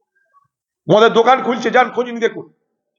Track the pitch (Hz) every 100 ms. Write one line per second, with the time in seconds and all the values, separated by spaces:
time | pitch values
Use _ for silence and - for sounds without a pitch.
0 | _ _ _ _ _ _ _ _ - 202
1 | 226 214 226 262 233 233 226 254 240 220
2 | 247 233 220 170 - _ _ _ _